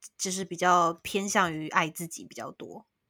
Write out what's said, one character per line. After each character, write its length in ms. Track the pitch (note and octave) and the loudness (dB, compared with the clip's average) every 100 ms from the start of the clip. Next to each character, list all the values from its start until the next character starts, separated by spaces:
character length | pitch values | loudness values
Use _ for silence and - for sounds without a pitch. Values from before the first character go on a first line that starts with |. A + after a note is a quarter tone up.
| - - | -20 -8
就 120 | G3 | -6
是 120 | F#3 | -4
比 140 | F#3 E3+ | -6 0
较 360 | F3+ F3+ E3 E3+ | 4 6 4 0
偏 280 | - G3+ G3 | -4 -4 0
向 240 | G#3 F3+ | 2 2
于 160 | D#3 D#3 | 0 0
爱 180 | F#3 D#3+ | 0 0
自 160 | - E3+ | -2 -8
己 180 | - F3 | -10 -14
比 100 | - | -10
较 160 | A#2 | -12
多。 360 | - - G#3+ - _ _ | -10 -14 -14 -18 _ _